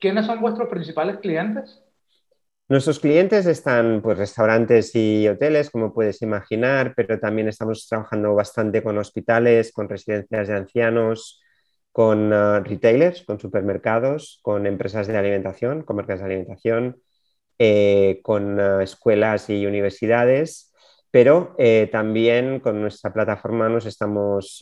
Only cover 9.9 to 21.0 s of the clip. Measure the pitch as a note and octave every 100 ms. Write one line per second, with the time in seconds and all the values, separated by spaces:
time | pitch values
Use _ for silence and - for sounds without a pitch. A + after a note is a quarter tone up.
9.9 | G2 - G#2+ G2+ A2 G2+ G#2 F#2+ A#2+ A2+
10.9 | A#2 A2+ A2+ - - _ _ _ _ _
11.9 | - A2 G#2+ G#2+ G#2 G#2 G#2 F#2+ G2 A2+
12.9 | A#2+ E3+ F3 - G#2+ G2+ G#2 G2 F#2+ A#2
13.9 | A2+ C3 D3 D3+ - - G#2 G2+ G2 G2
14.9 | G#2+ G2+ A2 G2+ G2+ F#2+ F#2+ A#2+ D3+ D3+
15.9 | G#2 G2 F#2+ F#2+ F#2+ F#2 F#2+ A2+ A2+ B2
16.9 | B2+ _ _ _ _ _ - A2+ G#2 G2+
17.9 | G2+ G2 F#2+ - G#2+ G2+ G2+ G2+ G2 F#2+
18.9 | - A#2 G#2 G#2+ G#2 - G#2 G2+ G#2 G2
19.9 | - A2 A#2 A#2+ C3 D#3+ - _ _ _
20.9 | _